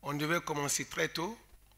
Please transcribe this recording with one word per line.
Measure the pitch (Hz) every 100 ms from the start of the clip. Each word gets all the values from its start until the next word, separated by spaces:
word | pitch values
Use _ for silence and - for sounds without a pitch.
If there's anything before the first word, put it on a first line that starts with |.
on | 156
devait | 143 151 170
commencer | 160 147 143 - 139
très | - 160
tôt. | - 175 233 - - -